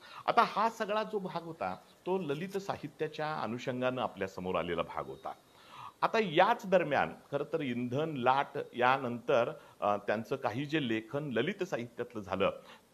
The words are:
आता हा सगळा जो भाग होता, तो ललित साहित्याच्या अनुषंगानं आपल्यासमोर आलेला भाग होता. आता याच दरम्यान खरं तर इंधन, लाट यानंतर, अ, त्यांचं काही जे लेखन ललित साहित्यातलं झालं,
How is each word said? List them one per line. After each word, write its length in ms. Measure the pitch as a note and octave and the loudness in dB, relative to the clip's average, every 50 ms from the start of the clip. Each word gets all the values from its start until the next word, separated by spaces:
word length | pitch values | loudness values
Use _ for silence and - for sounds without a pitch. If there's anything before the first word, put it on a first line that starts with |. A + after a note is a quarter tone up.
| - - - - - | -20 -18 -18 -6 -2
आता 160 | - - A#3 A3 | 2 4 4 4
हा 240 | F#3 - G3 G#3+ A3+ | 4 4 0 0 0
सगळा 320 | A3+ - A3 F#3+ G#3 G#3+ | 0 -2 -4 -2 -2 -2
जो 160 | A3 G3 G#3+ G#3 | -2 -2 -4 -6
भाग 240 | F#3 F3+ F3 E3+ | -4 -4 -6 -6
होता, 340 | E3 E3+ D#3 - G2+ F#2 F#2 - - - - - - | -8 -8 -8 -6 -4 -4 -6 -6 -12 -20 -20 -10 -4
तो 120 | F#3 F#3 F#3+ | -2 -2 -2
ललित 400 | F3+ C#3+ C#3+ D3+ F#3 G3 F#3+ G3 | -2 -2 -4 -4 -4 -6 -6 -6
साहित्याच्या 800 | F#3+ - B2+ - - D3+ - - D#3 D#3 D#3 - D3+ D3+ D#3 | -4 -4 -6 -6 -6 -10 -6 -4 -6 -4 -4 -4 -4 -4 -4
अनुषंगानं 640 | - - G#2+ A#2 B2 - C#3 B2+ B2 B2+ B2+ B2+ B2+ | -2 -4 -4 -4 -4 -4 -4 -2 0 0 0 0 0
आपल्यासमोर 520 | A2+ F#2+ - F#2+ G2 F#2+ - - F#2 F#2 F2+ | -2 -2 -2 -4 -6 -6 -4 -4 -4 0 0
आलेला 280 | E2+ E2 F2 E2+ E2 | 0 0 0 0 -2
भाग 240 | D#2+ - - D2+ C#2+ | -2 -2 -4 -6 -6
होता. 260 | C2 C2+ - - D2 C#2+ - _ _ - - - - - - - - - - | -6 -8 -10 -10 -10 -10 -12 _ _ -20 -20 -20 -20 -18 -16 -16 -16 -8 -2
आता 160 | - F3+ - A3+ | -2 0 2 2
याच 440 | A3+ F3+ D3 E3+ F#3 G#3+ A#3+ A#3 - | 0 4 6 6 8 8 6 2 2
दरम्यान 440 | F#3 F#3+ F3+ E3 D3+ C#3 A2+ E2+ D#2+ - - - - | 4 4 4 4 4 4 4 4 2 0 -6 -10 -4
खरं 120 | C#3+ C#3+ D3+ D3+ | -4 -4 -2 -2
तर 80 | - D#3 | -2 -2
इंधन, 560 | D3+ C3 A#2+ A#2 B2 B2 B2 C#3+ D#3 D#3+ D#3 | -2 -2 -2 -2 -2 -2 0 0 0 -2 -2
लाट 300 | C3 A#2 B2+ C3 C#3 C#3+ - - C#3+ C3 - - | 0 2 4 4 4 2 -2 -4 -8 -8 -6 0
यानंतर, 760 | A#2 A#2+ B2+ C3 C#3+ C3+ A#2 A#2+ A#2+ - - C#3+ A#2 A#2+ D3 D#3+ - - - - - | 2 4 4 4 4 2 -2 -4 -4 0 4 4 4 4 2 -2 -8 -12 -18 -6 0
अ, 160 | - G#2 G#2 | 2 2 2
त्यांचं 400 | G2+ - - G#2+ A2 A2+ - C#3+ | 2 2 0 0 0 0 -2 -4
काही 300 | C3 - A#2+ G#2+ B2 D3+ | -2 -2 -2 -2 -2 -4
जे 220 | D3 D3+ D#3+ C#3 A2+ | -2 0 0 2 2
लेखन 360 | A2+ A2 A2 - - C#3+ D#3 | 0 0 -2 -2 -4 -4 -4
ललित 400 | C#3+ A#2+ A2+ C3 E3 G#3 - F3+ | 0 0 0 0 0 0 -4 -4
साहित्यातलं 580 | F3+ - B2 A#2+ A#2+ - - A#2+ - - A2 | -4 -4 -6 -6 -6 -6 -8 -8 -8 -8 -10
झालं, 280 | G2+ F#2 F#2+ F#2+ G2 F2 - - - - - - _ _ | -6 -4 0 2 2 2 2 0 -8 -18 -20 -20 _ _